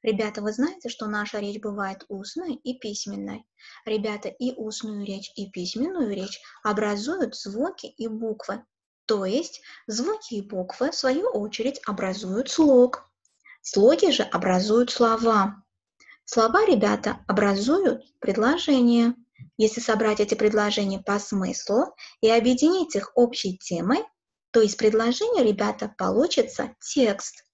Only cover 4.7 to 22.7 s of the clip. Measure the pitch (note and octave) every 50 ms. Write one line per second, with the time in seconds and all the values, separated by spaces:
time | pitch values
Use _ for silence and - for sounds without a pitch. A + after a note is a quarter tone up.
4.7 | G#3+ - - G#3+ G#3 G3+ G3+ G3 G3 G3+ G3+ - _ - G3+ F#3+ - F#3 F3+ F3+
5.7 | - A3 C4 F4+ F#4+ F4 C4 G#3 G3+ F3+ F#3+ G3 - - - - - - _ G#3+
6.7 | G#3 G3+ G#3+ G#3 G#3 G3+ G#3+ C4+ F4 F#4+ D4 - - - - G3 G3 A3 C#4 F#4
7.7 | - - - - _ - A3 A3+ A3 A3 A3+ A3 G#3+ G#3+ - - G3 A#3+ _ _
8.7 | _ _ _ _ _ _ _ - A3 G3+ G3 F#3 G#3 C#4 E4+ - - - _ -
9.7 | - - _ - G#3+ A3+ B3+ F4+ G#4+ G#4+ - - A#3+ G#3 G3 G3+ G#3+ F#3 F3+ F#3
10.7 | - - B3 D4+ - - - B3+ C4 D4+ G4+ B4+ - G#3+ G3+ G#3+ - - A3 C4
11.7 | C4+ - - - G3+ F3+ G3+ F#3+ F#3 G3+ G#3+ F#3 F#3+ A3 C4+ - - - D#4 C#4+
12.7 | C4 B3 B3 B3 - - - _ _ _ _ _ _ _ _ - - _ _ -
13.7 | - G3 G3+ A#3+ D#4+ - - F4 B3+ - G#3+ - - F#3 F3+ F#3 F#3 F3+ F#3+ G#3
14.7 | G#3+ A#3+ B3 A#3+ - - A#3+ A3+ A3+ A3+ A#3 A3+ A3 G#3 G3 G3+ G3+ - _ _
15.7 | _ _ _ _ _ _ - _ - _ _ - - A#3+ A3 A3+ A#3 F#4+ A4 G#4+
16.7 | D#4 G#3 - - G#3 G#3 - - - - - - G3 G#3 G#3 G3+ G3 G3 G#3 B3+
17.7 | D#4 G4 G4 C4+ - - - _ _ _ - - F#3+ A3 G#3+ B3 D#4 E4+ - -
18.7 | C#4+ B3+ A#3+ A#3+ A#3 A#3 A#3 A#3 A#3+ - _ _ _ _ - - _ - G#3+ G#3+
19.7 | A3 A#3+ A#3 - A3 G#3 A3+ G#3+ G#3+ G#3 G#3 G#3 G#3+ G#3 G#3+ G#3+ G#3+ G#3 G#3 G#3
20.7 | G3+ - G3+ G3 F#3+ F#3+ - - G3+ G#3 G3+ - G#3 G3 F#3 F3+ E3+ - - -
21.7 | G3 A#3+ E4 - - - - - _ _ - A3 A3+ A#3 A3+ B3 B3+ B3 D4 D#4+